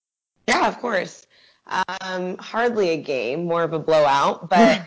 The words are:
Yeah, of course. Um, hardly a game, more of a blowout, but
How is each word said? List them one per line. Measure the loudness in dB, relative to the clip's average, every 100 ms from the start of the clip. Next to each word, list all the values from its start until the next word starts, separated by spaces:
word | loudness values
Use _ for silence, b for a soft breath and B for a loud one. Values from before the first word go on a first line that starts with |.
| _ _ _ _ -2
Yeah, | 0 0
of | -2
course. | -4 -4 -6 -12 _ b b b -8 -6 -4 -6
Um, | -8 -6 -6 -8
hardly | -8 -2 0 0 0
a | 0
game, | -4 -4 -4 -4 -2
more | -2
of | -2
a | -2
blowout, | 2 4 4 4 2 -2 0
but | 4 6 4